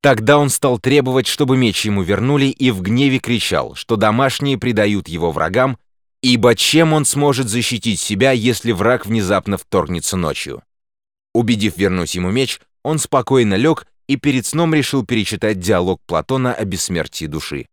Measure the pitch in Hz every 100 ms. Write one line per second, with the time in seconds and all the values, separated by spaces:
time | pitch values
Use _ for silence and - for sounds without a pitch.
0 | 143 120 110 147 143 - 139 120 131 143
1 | 131 131 - - 139 131 120 95 107 101
2 | 90 98 120 143 139 - 131 98 92 117
3 | 139 131 - 120 - 85 60 - - 110
4 | 107 113 135 - 143 127 120 110 104 101
5 | - 82 85 76 80 101 131 123 _ _
6 | _ _ 127 123 120 113 - 156 165 156
7 | 143 143 143 127 127 117 113 120 120 98
8 | - 101 131 131 113 117 117 95 101 127
9 | 98 113 92 98 104 95 - 98 76 85
10 | - 95 82 71 - 64 _ _ _ _
11 | _ _ _ 117 117 113 104 82 98 90
12 | 85 90 90 113 135 - _ _ - 156
13 | - 135 120 135 110 95 147 156 - _
14 | - 135 147 131 - 151 170 156 131 139
15 | 113 117 98 104 107 101 87 87 90 90
16 | - 82 76 131 127 117 104 90 - 87
17 | 76 - 80 76 - 73 62